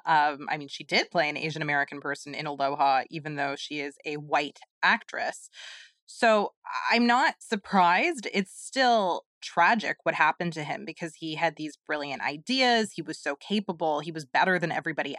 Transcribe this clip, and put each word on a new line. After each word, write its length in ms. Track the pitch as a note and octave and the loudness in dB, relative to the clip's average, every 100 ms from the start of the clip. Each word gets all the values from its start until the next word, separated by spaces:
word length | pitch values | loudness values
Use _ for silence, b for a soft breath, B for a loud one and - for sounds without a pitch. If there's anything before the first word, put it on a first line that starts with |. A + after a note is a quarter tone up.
| - | 2
Um, 400 | D#3 D3+ C#3 D3 | 4 4 0 -6
I 100 | D3+ | -6
mean, 100 | C#3+ | -8
she 160 | - | -14
did 260 | D#3 G3+ - | -2 -2 0
play 180 | F3 D3+ | 0 0
an 100 | D3 | -2
Asian 260 | D#3 D3+ | -6 -4
American 380 | D3+ C#3+ C#3+ C#3+ | -2 0 -2 -6
person 340 | D3 C#3+ D3 C#3 | -8 -8 -8 -8
in 100 | D3+ | -8
Aloha, 560 | C#3+ C#3 C#3+ C#3 C3 - | -2 -2 2 4 2 0
even 260 | E3 D3+ D3 | -8 -8 -4
though 200 | C#3 C#3 | -4 -4
she 240 | - D3+ | -8 -8
is 160 | C#3+ - D#3+ | -8 -8 -8
a 120 | D3 | -8
white 420 | D3 D3 D3 - - _ | -2 -2 -2 -10 -20 _
actress. 640 | F3 A3 - - G#2+ - - B B B B B _ | 0 0 -2 -6 -6 -8 -18 B B B B B _
So 440 | - A#3 G#3+ G3 - - - - | 2 4 4 2 -6 -10 -4 0
I'm 160 | A#3 A#3+ | 2 4
not 300 | A#3+ D4+ - | 4 2 -2
surprised. 880 | - G#3+ - G3 F3 F#3 D#4+ C#4+ - | -6 -8 2 6 6 6 2 -2 -4
It's 200 | G3 F#3+ - | -2 -4 -10
still 680 | - C4 B3 A#3 F#3 D#3 - _ | -6 2 4 6 4 0 -6 _
tragic 560 | - - E3+ A3+ C#3 - | -4 4 4 4 0 -2
what 120 | E3 D#3+ | -2 4
happened 380 | D#3 - F3 | 2 2 -4
to 100 | D#3+ | -4
him 220 | D3+ D3 D#3+ | -6 -6 -8
because 300 | D#3 E3+ - | -10 -10 -8
he 200 | D#3+ D3+ | -8 -2
had 220 | E3 D#3 | -2 -2
these 200 | D#3 - - | -10 -12 -8
brilliant 360 | D3+ C#3+ C3 | -6 -6 -6
ideas. 720 | B2+ D3+ F#3 C4 B3 A#3 G#3+ | -6 -6 -4 0 4 2 0
He 80 | - | -6
was 180 | D3+ D3+ | -10 -8
so 160 | D3 C#3+ | -6 -6
capable. 640 | - G#3 G3 E3 E3 D3 | -4 -4 -4 -4 -2 -2
He 140 | D3+ | -4
was 100 | D#3+ | -10
better 340 | C#3 - F3+ F3+ | -2 2 4 2
than 140 | E3 | 0
everybody 460 | D3 E3 D3+ C#3+ | -2 -4 -4 -6